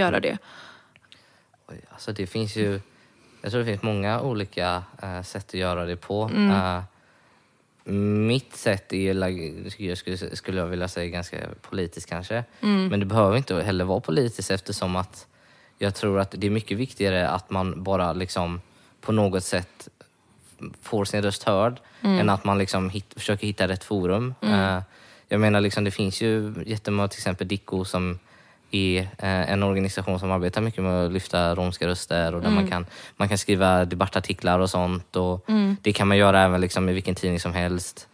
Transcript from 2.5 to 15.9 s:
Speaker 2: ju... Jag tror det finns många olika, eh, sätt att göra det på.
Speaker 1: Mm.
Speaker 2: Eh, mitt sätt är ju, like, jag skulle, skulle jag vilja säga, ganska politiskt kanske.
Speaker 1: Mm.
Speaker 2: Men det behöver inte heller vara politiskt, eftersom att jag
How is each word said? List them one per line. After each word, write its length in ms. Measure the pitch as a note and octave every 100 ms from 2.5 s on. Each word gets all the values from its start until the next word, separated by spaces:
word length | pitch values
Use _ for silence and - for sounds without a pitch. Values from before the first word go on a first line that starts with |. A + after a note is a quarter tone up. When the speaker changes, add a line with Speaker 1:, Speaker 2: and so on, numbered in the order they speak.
| G#2+
Speaker 2:
ju... 240 | G#2 G2 - _ _ _ _ _
Jag 80 | G2+
tror 100 | B2
det 60 | A#2
finns 160 | G2+
många 380 | A2+ G#2 G2+ A#2
olika, 640 | C3+ A2 G2+ - F2+ F2+ F#2 -
eh, 200 | G2 F2+
sätt 240 | F2+ G2+ -
att 60 |
göra 300 | F#2 F#2 F2
det 120 | F2 F2
på. 260 | - G2+
Speaker 1:
Mm. 280 | A2 - G2+
Speaker 2:
Eh, 320 | F#2+ F#2 F2+ F#2+ _ _ _ _ _ _ _ _ _ -
mitt 640 | G2+ G#2 G#2 A2 C3 - -
sätt 360 | A2+ G2 -
är 40 | F#2
ju, 180 | F#2+
like, 680 | F#2+ F#2 F2+ D#2+ E2+ F#2+ -
jag 140 | F#2+ F2
skulle, 180 | - F#2 E2+ F2+
skulle 240 | - F#2
jag 60 | F2
vilja 220 | F2+ F2+
säga, 220 | F2 F2
ganska 260 | F2 E2+ D2+ D2 -
politiskt 460 | - G2 E2+ - -
kanske. 360 | E2+ F2+ A2+ A#2+ -
Speaker 1:
Mm. 280 | G#3 G3 F#3+
Speaker 2:
Men 120 | G2+
det 60 | F#2+
behöver 300 | A2+ G2 A#2
inte 260 | C3+ F2+
heller 220 | G2+ F#2
vara 160 | F#2 F#2
politiskt, 500 | - - A#2+ - -
eftersom 460 | F#2+ - G2 F#2 F2+
att 300 | F#2+ - - _ _ _ _ -
jag 160 | G2+